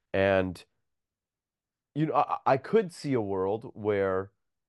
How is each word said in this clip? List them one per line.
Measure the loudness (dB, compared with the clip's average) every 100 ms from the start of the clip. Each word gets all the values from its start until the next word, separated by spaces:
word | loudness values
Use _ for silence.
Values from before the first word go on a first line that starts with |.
| _
And, | 0 2 2 0 -6 -16 _ _ _ _ _ _ _ _ _ _ _ _ -4
you | 0
know, | 0
I, | 0 0 0
I | 0
could | 2 0 0
see | -4 -2
a | -2
world | 0 -2 -2 -2 -8
where, | -6 -2 0 2 0 -4 _ _ _